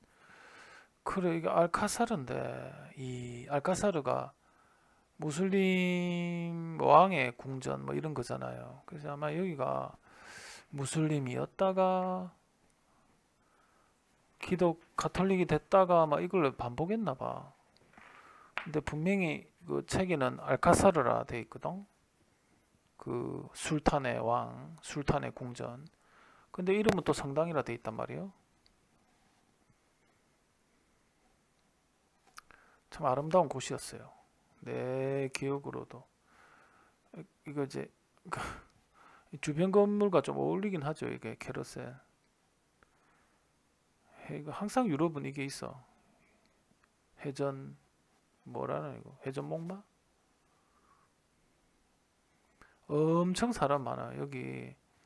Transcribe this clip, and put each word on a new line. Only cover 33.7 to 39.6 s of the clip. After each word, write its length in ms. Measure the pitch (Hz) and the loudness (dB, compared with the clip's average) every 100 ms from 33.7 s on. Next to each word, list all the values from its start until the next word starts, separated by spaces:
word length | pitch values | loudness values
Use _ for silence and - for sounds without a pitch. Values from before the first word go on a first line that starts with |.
| 127 - 120 - - _ _ _ _ | -6 -8 -14 -16 -20 _ _ _ _
내 680 | 117 123 127 131 135 139 135 | -8 -4 -2 -2 0 0 -2
기억으로도. 720 | - 139 139 135 127 123 123 - _ _ - - - - _ _ _ _ 180 160 _ - | -2 -2 -4 -4 -10 -10 -16 -20 _ _ -20 -20 -20 -20 _ _ _ _ -18 -18 _ -10
이거 180 | 143 | -6
이제 260 | 135 135 135 _ _ _ | -6 -6 -10 _ _ _
<laughs> 1160 | - - - - - _ _ _ - - - 143 | -10 -8 -8 -10 -18 _ _ _ -20 -20 -18 -8
주변 300 | - 147 | -4 0